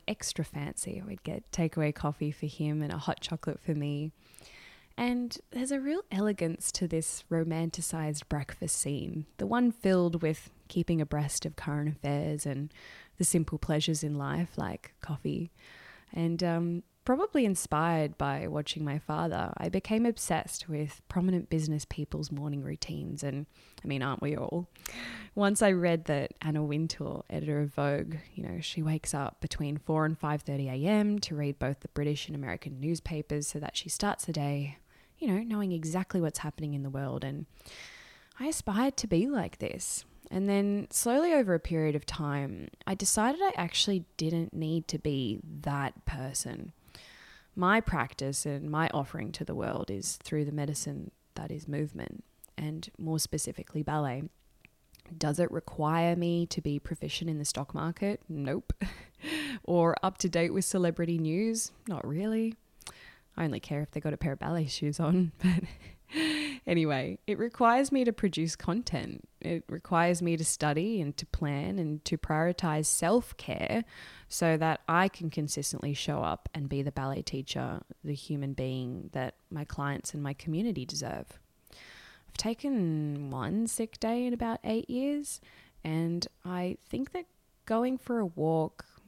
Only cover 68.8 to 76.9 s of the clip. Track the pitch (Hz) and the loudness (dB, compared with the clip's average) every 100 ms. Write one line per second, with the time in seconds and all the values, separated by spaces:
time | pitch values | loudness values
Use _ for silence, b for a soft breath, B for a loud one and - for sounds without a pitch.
68.8 | 247 143 - - - - - 170 - 165 | 0 -2 -4 -8 -14 -8 -4 -4 -4 -8
69.8 | - 170 170 170 175 165 160 - 151 147 | 0 4 4 4 2 2 0 2 2 2
70.8 | 196 220 147 - - - 151 143 170 196 | 2 0 -2 -4 -4 -2 0 0 0 0
71.8 | 156 151 - 160 - 156 170 175 170 156 | 0 -2 -2 -2 0 2 2 2 2 2
72.8 | 156 - 165 233 - - - - - 214 | 2 2 4 4 2 -6 -6 -2 0 0
73.8 | - B B B B - 170 160 160 156 | -2 B B B B 2 4 4 4 0
74.8 | - 170 190 - 165 160 147 - 143 147 | 2 4 4 2 -4 -2 -2 -2 -4 -2
75.8 | 143 143 - 147 90 78 - - 139 139 | -2 -2 -2 0 0 -2 -4 -6 -2 -2
76.8 | 139 | -2